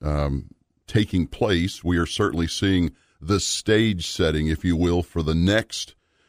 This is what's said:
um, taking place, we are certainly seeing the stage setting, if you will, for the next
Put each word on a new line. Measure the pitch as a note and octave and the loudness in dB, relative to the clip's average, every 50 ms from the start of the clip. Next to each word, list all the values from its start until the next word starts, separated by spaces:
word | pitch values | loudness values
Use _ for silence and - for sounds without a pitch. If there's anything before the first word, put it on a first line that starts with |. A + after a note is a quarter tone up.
um, | - D2 D2 D2 D2 C#2+ C#2 C2+ - - - _ _ _ _ _ _ - | -4 -2 -2 0 0 -2 -2 -4 -6 -10 -16 _ _ _ _ _ _ -2
taking | - A2+ G#2 - - F#2 A#2+ A#2 | 0 0 0 2 0 0 -2 -2
place, | - - B2+ A2 G2 F2 E2+ G2 - - - | -2 -2 0 0 2 2 0 -2 -4 -6 -4
we | E2 F2+ F2 | 0 0 0
are | E2+ | 0
certainly | D#2+ - - G#2 G2 - E2+ E2+ E2+ | 0 0 0 0 0 0 0 -2 -2
seeing | - - - G2 F#2+ F2+ F2 D#2 - _ _ _ _ _ | -2 0 0 2 2 2 2 0 -2 _ _ _ _ _
the | D2 D#2 G2+ F#2+ | -4 -2 0 0
stage | - - - - - - A2 A2 A#2+ A2 G2+ F2 D#2+ - | 0 -2 -6 -4 0 2 2 4 4 2 0 -2 -4 -6
setting, | - - F2+ D#2+ D2+ D#2 D#2 D#2 | -2 0 0 0 0 0 0 -2
if | D#2 - - | -2 -2 0
you | F2+ E2+ D#2+ | 0 0 2
will, | F2 F2 F2 F2 E2+ | 2 2 2 0 -2
for | - - E2+ | -4 -4 -4
the | D#2+ D2+ D#2+ | -2 0 2
next | E2 E2+ F#2 G#2 A2 A2 - - - - - - _ _ _ _ _ _ | 2 4 4 2 2 0 -2 -6 -12 -12 -12 -14 _ _ _ _ _ _